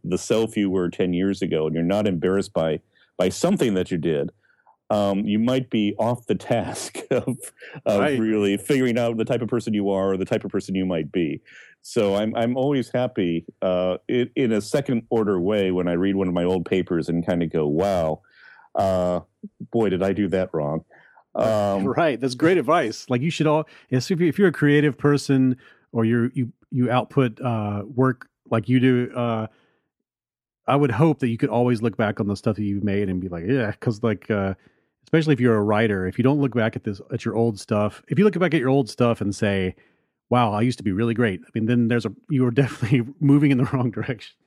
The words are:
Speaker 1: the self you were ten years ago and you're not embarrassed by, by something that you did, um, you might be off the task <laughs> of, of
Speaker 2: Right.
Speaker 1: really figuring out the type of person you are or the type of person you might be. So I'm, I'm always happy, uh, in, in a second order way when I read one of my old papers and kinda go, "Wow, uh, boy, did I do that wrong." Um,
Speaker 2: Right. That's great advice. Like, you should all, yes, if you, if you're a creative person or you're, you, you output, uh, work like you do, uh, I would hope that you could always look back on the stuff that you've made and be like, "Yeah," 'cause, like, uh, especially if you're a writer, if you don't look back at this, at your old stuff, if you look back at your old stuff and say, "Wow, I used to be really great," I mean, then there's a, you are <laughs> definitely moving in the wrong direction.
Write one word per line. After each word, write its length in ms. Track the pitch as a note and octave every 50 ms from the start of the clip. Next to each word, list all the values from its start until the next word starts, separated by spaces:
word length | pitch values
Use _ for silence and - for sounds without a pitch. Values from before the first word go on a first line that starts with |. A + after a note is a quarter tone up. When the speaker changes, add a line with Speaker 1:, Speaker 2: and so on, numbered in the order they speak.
| -
Speaker 1:
the 160 | - F2+ F2+
self 360 | - - A2+ A2 A2+ A2 -
you 140 | G#2+ G2+ F#2+
were 200 | F#2 F#2 F2+ F2
ten 240 | - - F#2+ F2+ F2
years 280 | F2 F#2 G2 G2 -
ago 240 | - D#2 E2 D#2 D#2
and 80 | D#2 D#2
you're 80 | E2 E2
not 220 | E2+ G2 G#2 G#2+
embarrassed 480 | G#2 F#2 E2 D#2+ F2+ F#2+ G2+ G2 - -
by, 280 | F2 D#2+ D#2+ D#2 - - _ _ _ _ _ _
by 120 | - F#2 F#2
something 440 | - - - F3 G3+ - D3 A#2 G2
that 160 | F#2 F2+ -
you 80 | F#2+
did, 320 | E2+ D2+ E2+ D#2 C#2+ - - - _ _ _ _ _ _ _ _ _ _ -
um, 360 | A2 G#2 G2+ G2+ G2 G2 G#2
you 140 | G#2 G#2 G#2+
might 300 | A2+ B2 C3 C3+ C3 -
be 260 | - A2 G#2 G#2 G#2
off 280 | - A2 A#2 A#2+ - -
the 80 | - G#2+
task 640 | F#2 - - B2 A2+ F#2+ - - - - - - - -
<laughs> 80 | -
of, 260 | C3+ A#2+ - - B2 - - - - _ - - - D3 -
of 140 | - G#2 G2+
Speaker 2:
Right. 200 | - D3+ C#3 A#2+
Speaker 1:
really 380 | A2 A2 A2 G#2+ G2+ G2+ G2+
figuring 400 | G2+ - - D3 C3 C3 B2 A2+
out 200 | B2 A#2 A#2 A#2
the 80 | A2+ A2
type 160 | - B2+ A2+
of 60 | A#2 G#2
person 240 | B2+ A#2 - A#2 G#2+
you 160 | G#2 G2 G2
are 220 | G2 F#2+ F#2+ G2 F#2+
or 40 |
the 80 | F#2 F#2+
type 180 | - A2+ G#2+ -
of 80 | G2
person 240 | - G2 - - F#2+
you 100 | F#2+ F#2+
might 260 | F#2 F2 D#2+ D2+ C#2+
be. 300 | - F2+ E2 D2 - - - - - - - - _ _
So 340 | - - - A#2+ G#2 G2 G2
I'm, 200 | G2+ G#2+ A2 B2
I'm 220 | A#2+ A#2 A#2+ B2+
always 320 | C3+ C3 C#3+ C#3+ C3+ A#2 -
happy, 540 | - B2+ B2+ A#2+ - A2 F#2 F2 E2+ E2 - - - _
uh, 360 | F#2+ F#2+ F#2 F2+ F#2 F#2 F2+ - -
in, 220 | - B2+ B2 B2 C3+ -
in 160 | - C3+ A2+
a 100 | A2+ G#2
second 420 | - - - D3 C#3 - B2+ A2+ - _
order 300 | B2 A2+ G#2+ G2+ G2 F2
way 320 | E2+ G2 G#2+ G#2 G2 F#2
when 160 | F2+ F2+ F2
I 60 | F2 F2
read 220 | F2 F#2+ G2 F#2+
one 120 | G2 G2
of 60 | F#2 F2
my 100 | F2+ F2
old 220 | F2+ F#2+ F#2 E2+
papers 440 | - F#2+ F#2 F2 - F2+ E2 D2+ -
and 160 | E2 E2+ E2+
kinda 220 | F2+ F2+ E2+ E2+
go, 200 | D#2 - D#2+ D2+
"Wow, 540 | D2 D2 D#2+ F#2+ G2+ F#2+ F2+ D#2+ D#2 D#2 - _ _ _ _ - - - - - _ -
uh, 460 | - G2+ F#2+ F#2 F#2 F2+ F2+ F2+ F2 - - _ _ - - - - - -
boy, 180 | - A#2 A2 F#2+
did 140 | F#2 E2+ F#2+
I 100 | G2 F#2+
do 140 | G2+ G2+ F2
that 200 | F2 F#2 F#2 F2+ -
wrong." 300 | D#2+ D2 D2 D#2 E2 - _ - - _ _ _ _ _ _ -
Um, 500 | - A2+ A2 A2 G#2+ G2+ G2+ G2 G2 F#2+
Speaker 2:
Right. 340 | B2+ A#2 D3+ E3+ D#3 B2+ A2+
That's 160 | C3 C3 B2
great 220 | A#2+ D3+ E3 F#3+
advice. 480 | E3+ B2 C3 D#3+ F3 C#3 G#2+ - - - -
Like, 120 | B2 A#2+
you 100 | C#3 E3+
should 160 | - - D3+
all, 200 | D#3 D3+ D#3 D#3 - - - - _
yes, 220 | A#2+ C3 B2 -
if 80 | F#3+ D#3
you, 80 | F3
if 100 | D#3+ C3+
you're 120 | - G#3 F3
a 20 |
creative 460 | C#3 - D3 C#3+ C#3+ D3+ D3 D3+ B2
person 600 | - - D3 C#3+ C3+ - - C#3 C3 C3 B2+ B2 - - - _ _ _ _
or 120 | - A#2 A2+
you're, 280 | A2+ A#2 A#2+ A#2 B2+ -
you, 180 | C#3 B2 A2+ - _ _ _
you 200 | - B2+ B2 A2+
output, 480 | A#2+ B2+ A2 - - C#3+ C3 A#2+ G#2+ -
uh, 440 | C3+ B2 A#2 A2 G#2 G#2 G#2 G#2 G2+
work 420 | - C#3 A#2+ C3 C3 B2+ - - - _ _ _ -
like 160 | A#2 A2+ G2
you 120 | B2 B2+ B2+
do, 320 | B2+ C3 B2 B2 B2 A2+ -
uh, 320 | B2+ A#2+ A#2+ A2+ A2 A2 - - _ _ _ _ _ _ _ _ _ _ _ _ _ _ _ _ _ _ _ _ _ _
I 80 | - C3
would 160 | C#3+ D3 C3
hope 280 | G#2+ G2+ D#3+ E3 D3 -
that 100 | C3+ A#2+
you 80 | A2+
could 120 | A2 C#3+ B2
always 320 | G#2+ A#2+ B2 B2 B2 G#2
look 160 | A#2 A#2+ -
back 220 | - A2 G#2 G#2 -
on 80 | A2
the 80 | G2+ G2+
stuff 200 | - - A#2 G2+
that 60 | G#2+ G#2
you've 200 | G2+ G2+ G2+ G2
made 260 | G#2 G2 G2+ G#2 F#2+
and 120 | F#2 F2+
be 60 | F#2 F#2
like, 160 | F2 E2+ E2
"Yeah," 240 | G2+ C3+ C3+ A2+ G#2 - -
'cause, 240 | - B2+ G#2+ G#2+ A#2+
like, 260 | A2+ G#2 - - -
uh, 240 | A2 G2+ G2 F#2+ F#2+ - _ _ _ _ _ _ _ _ _
especially 300 | _ - E3 D#3 D#3 C#3+
if 60 | G#2+
you're 160 | B2 B2 A2+
a 80 | G#2+ G#2
writer, 420 | G#2+ G#2 G#2 A#2 G#2+ G2+ F#2+ F#2
if 120 | F#2 - -
you 40 | A2+
don't 160 | C3 D3 D3
look 140 | C#3+ C3 A2
back 220 | A#2+ A2 A2 -
at 80 | - -
this, 180 | A2+ G2+ G2 - -
at 140 | C3+ A#2 -
your 100 | A#2 G2+
old 240 | A2+ A#2 A#2 G#2 F#2+
stuff, 440 | - - A2+ G#2 G#2 G#2 - - -
if 120 | - C#3 D3
you 60 | G3+
look 120 | G#3+ -
back 160 | E3+ F#3 D#3+ D3+
at 60 | E3
your 100 | A#2+ C3
old 200 | C3+ C#3 B2+ G#2
stuff 320 | - - B2 A#2 A#2 -
and 120 | G#2 G#2 G2+
say, 420 | - A2 G2+ G2 F#2+ F#2 F#2 - _ _ _ _ _ _ _ _ _ _ -
"Wow, 220 | A#2+ B2 A#2+ A2 G2+
I 80 | G#2
used 160 | A#2 B2+ A#2
to 60 | - G2
be 80 | G#2
really 240 | F2+ G2+ A#2 A#2 A#2
great," 260 | G#2+ B2 G#2+ F#2 E2+ -
I 60 | - -
mean, 100 | A#2 A2
then 220 | A#2 B2 A#2+ A#2
there's 180 | A2+ A#2+ A#2 A2
a, 80 | G#2+ G2 - _ -
you 160 | D#3 B2+ B2+
are 60 | B2
<laughs> 120 | A#2+ C#3 C#3
definitely 460 | A#2 - - - G#2 C3+ B2 A2+ C3+ - -
moving 300 | D3 C#3 C#3 D3 D3 C#3+
in 80 | C#3
the 80 | B2 B2+
wrong 240 | - C#3 B2+ A#2+ A#2+
direction. 460 | - G#2 - - B2 G#2+ - - - _ _